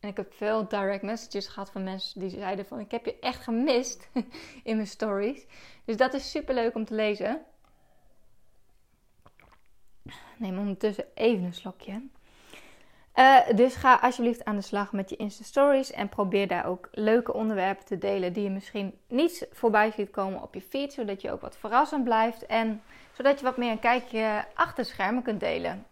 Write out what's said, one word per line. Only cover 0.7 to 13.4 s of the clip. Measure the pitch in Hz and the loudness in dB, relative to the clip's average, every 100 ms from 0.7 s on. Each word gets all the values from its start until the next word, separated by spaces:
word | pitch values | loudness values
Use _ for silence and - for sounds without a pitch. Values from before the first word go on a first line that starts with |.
| 202 196 196 | -2 -2 -4
messages | 202 226 - 202 196 | -6 -8 -8 -8 -8
gehad | - 196 | -12 -12
van | 196 | -8
mensen | 190 190 196 - | -8 -6 -8 -8
die | 190 | -8
zeiden | 180 196 190 196 | -6 -6 -6 -8
van: | - | -10
"Ik | 208 | -8
heb | 233 | -6
je | - - | -6 -6
echt | 254 240 | -6 -6
gemist | - 226 285 247 254 - - - - | -4 -2 2 2 0 -10 -8 -6 -6
<laughs> | - - - | -12 -20 -14
in | - 220 | -4 -4
mijn | 208 | -4
stories." | - 214 202 208 285 - - - - | -4 -2 0 -2 -4 -14 -20 -20 -18
Dus | - 220 | -8 2
dat | 262 | 2
is | 277 - | 2 -6
superleuk | 311 285 254 233 | -8 -2 0 0
om | 226 | -2
te | 214 | -4
lezen. | 220 214 208 196 302 - _ _ _ _ _ _ _ - - - _ _ _ _ _ _ _ - _ - - - - - - - - - - | -2 -2 0 -2 -4 -8 _ _ _ _ _ _ _ -20 -20 -20 _ _ _ _ _ _ _ -20 _ -20 -20 -20 -20 -20 -20 -20 -20 -20 -10
Neem | 214 185 | -8 -4
ondertussen | 202 190 214 196 - | -4 -2 -2 -4 -10
even | - 226 214 | 0 2 2
een | 180 | -2
slokje. | 175 - - - 202 269 - _ _ - - - - - - _ | -6 -14 -14 -12 -12 -14 -20 _ _ -20 -20 -20 -20 -20 -20 _
Eh, | - 262 269 | 8 10 10